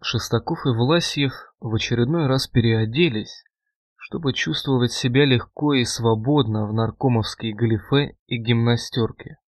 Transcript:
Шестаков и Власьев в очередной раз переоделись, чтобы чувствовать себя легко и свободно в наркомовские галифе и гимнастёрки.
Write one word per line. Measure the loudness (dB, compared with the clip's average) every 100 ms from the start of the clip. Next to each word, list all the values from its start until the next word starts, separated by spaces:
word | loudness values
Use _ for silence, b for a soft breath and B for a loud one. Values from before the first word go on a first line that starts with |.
Шестаков | -6 -6 -2 -4 -2 -4
и | -2
Власьев | 0 2 0 0 -2 -4 -4 -16 _
в | -4
очередной | -4 -2 0 2 2 0
раз | 0 0
переоделись, | 2 4 2 0 2 2 0 -8 -14 _ _ _ _ _ _
чтобы | -12 -6 -4
чувствовать | -2 -2 -4 0 0 0
себя | 0 0 4 4
легко | 4 0 -4 0
и | 2
свободно | 0 0 2 2 2 2 2 0 -2
в |
наркомовские | -2 -2 0 0 2 0 -4 -6
галифе | -2 0 0 0 0 0 -6 -8
и | -6
гимнастёрки. | 0 2 2 0 -2 -2 -2 -4 -18 -20